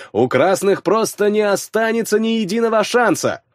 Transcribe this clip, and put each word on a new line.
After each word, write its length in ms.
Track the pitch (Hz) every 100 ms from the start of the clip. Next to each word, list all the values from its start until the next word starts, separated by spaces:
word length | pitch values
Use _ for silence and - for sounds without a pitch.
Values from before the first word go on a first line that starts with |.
| -
У 160 | 98 127
красных 560 | 127 170 185 196 185
просто 480 | - 214 208 - 208
не 120 | 214
останется 760 | 208 196 - 214 226 226 214 214
ни 220 | 226 226
единого 420 | 202 220 233 220
шанса». 600 | 196 240 226 160 117 85 _